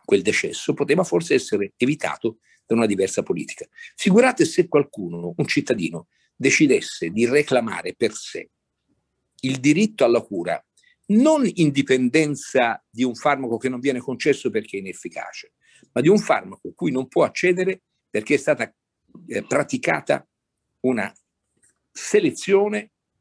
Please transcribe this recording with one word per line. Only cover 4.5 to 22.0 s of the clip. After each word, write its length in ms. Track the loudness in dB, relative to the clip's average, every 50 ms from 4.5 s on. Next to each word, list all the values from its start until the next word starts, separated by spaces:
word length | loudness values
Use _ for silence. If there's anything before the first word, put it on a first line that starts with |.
| 2 0 0 2
qualcuno, 640 | 2 0 0 0 -4 -10 -10 -10 -10 -8 -10 -6 -4
un 120 | -4 -4 -2
cittadino, 600 | -2 -2 -2 -2 -2 -2 -4 -4 -6 -10 -12 _ _ _ _ _ _
decidesse 760 | -2 0 0 2 4 4 4 4 2 0 -4 -8 -8 -6 -4
di 160 | -2 0 0
reclamare 720 | 2 2 0 0 2 0 0 0 -2 -6 -8 -8 -10 -6
per 180 | -4 -4 -4 -4
sé 380 | -6 -12 -14 -14 -14 -14 -16 _ _ _ _ _ _ _ _ _ _ _ _ _ _ _ _ _ _
il 180 | -6 -6 -4 0
diritto 460 | 2 2 4 4 2 0 2 2 4
alla 160 | 4 4 2
cura, 420 | 0 -2 -6 -6 -4 -4 -4 -6 -8 _ _ _ _ _ _ _ _ 2
non 420 | 4 4 6 6 4 4 2 0 2
in 160 | 2 2 2
dipendenza 1120 | 2 0 2 2 2 2 2 2 2 2 2 2 -2 -6 -8 -2 0 2 2 2 0 -4 _ _
di 140 | -6 -4 -2
un 120 | -2 -2
farmaco 420 | -2 0 0 0 0 -2 -4 -4 -4
che 120 | -4 -4
non 100 | -4 -2
viene 200 | -2 -2 -2 -2
concesso 500 | -4 -8 -8 -2 0 0 0 0 -2 -4
perché 280 | -4 -4 -4 -6 -8 -10
è 20 |
inefficace, 720 | -10 -10 -12 -12 -14 -14 -12 -12 -12 -12 -14 -18 -20 _ _ _ _ _ _ _ _ _
ma 100 | -4 2
di 60 | 4 4
un 100 | 4 4
farmaco 540 | 4 2 0 0 -2 -6 -14 -16 -16 -18 -10
cui 180 | -6 -4 -2
non 160 | -2 -2 -4 -2
può 160 | 0 0 0
accedere 580 | 0 0 0 0 0 0 0 -2 -4 -4 -6 _ _ _ _ _ _
perché 260 | -6 -6 -2 0 -2
è 20 | 0
stata, 360 | 0 0 -2 -2 -4 -8 _ _ _ _ _ _ _ _ -20 -20 -14 -8
eh, 160 | -8 -8 -4
praticata 840 | -2 -2 -2 -2 -2 -4 -4 -2 -2 -4 -2 -2 -2 -2 -2 -4 _ _ _ _ _ _ _ _ _ _ _
una 300 | -2 -2 0 0 -4 -6 -8 _ _ _ _ _ _ _ _ _ _ _ _ _ _ _
selezione 1000 | _ -14